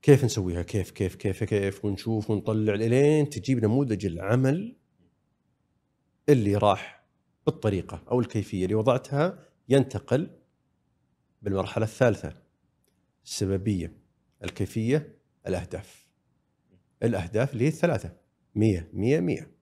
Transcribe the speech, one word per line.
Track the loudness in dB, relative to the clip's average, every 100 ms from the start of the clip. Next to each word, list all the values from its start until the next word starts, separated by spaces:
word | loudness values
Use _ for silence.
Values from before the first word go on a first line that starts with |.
كيف | 8 6
نسويها؟ | 6 0 -2 -4
كيف، | -4 -4 -4
كيف، | -2 -4
كيف، | -2 -6 -4
كيف؟ | -2 0 0 -2
ونشوف | -6 -4 -4 -4 -2
ونطلع | -4 -2 -2 0
لين | 0 2 4 4 4 0
تجيب | -4 -2 2
نموذج | 2 2 0 -2 -4
العمل | -6 0 2 2 0 -4 -14 _ _ _ _ _ _ _ _ _ _ _ _ _ _ 2
اللي | 4 4 2
راح | 4 2 -2 -18 _ _ _ _ -4
بالطريقة | -2 -2 -2 -4 -12 -2
أو | -2
الكيفية | 0 -2 -4 -4
اللي | -2
وضعتها | 0 2 2 0 -2 -2 -4 -20 _ 2
ينتقل | 2 2 -4 -2 -2 -2 -12 _ _ _ _ _ _ _ _ _ _
بالمرحلة | -4 -2 -2 -2
الثالثة: | -4 2 2 2 -6 -14 _ _ _ _ _ _ _ _
السببية، | -14 -4 -2 -2 0 -2 -4 -12 _ _ _ _
الكيفية، | -14 -6 -6 -2 0 0 -2 -18 _ _ -6
الأهداف. | -6 -6 -12 -14 -20 _ _ _ _ _ _ _ _ _ _
الأهداف | -2 0 -2 -2 -2
اللي | 0
هي | -2
الثلاثة: | 0 0 -2 -6 -16 _ _ _
مية، | 2 2 2 -4
مية، | -4 0 0
مية. | 0 -4 -8 _